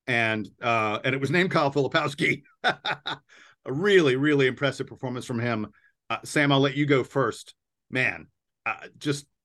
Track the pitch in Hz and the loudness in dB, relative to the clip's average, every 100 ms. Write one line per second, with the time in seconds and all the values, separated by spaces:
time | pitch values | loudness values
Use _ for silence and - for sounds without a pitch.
0 | - 120 113 110 95 - 123 113 107 107 | -4 0 0 -2 -6 -6 0 0 0 -2
1 | 135 135 135 175 185 170 143 143 131 165 | -2 -2 0 2 2 2 2 0 0 0
2 | 147 143 160 - - _ 247 - 202 - | -2 -2 -2 -2 -8 _ -4 -4 -6 -8
3 | 180 - _ - - _ - 135 208 190 | -10 -12 _ -20 -20 _ -10 -2 4 6
4 | 147 127 147 143 131 117 139 - - 110 | 6 4 2 4 2 2 -2 -2 -10 -10
5 | 131 123 117 117 120 110 104 _ _ _ | -8 -8 -6 -4 -2 -2 -6 _ _ _
6 | - 113 117 156 143 139 139 135 147 135 | -10 -8 -2 0 4 4 2 0 2 2
7 | 120 139 117 - - - _ _ _ 127 | 2 -2 -2 -4 -14 -20 _ _ _ -4
8 | 120 85 - _ _ _ 113 - - - | -2 -4 -12 _ _ _ -10 -10 -12 -8
9 | 147 143 - _ | -6 -6 -10 _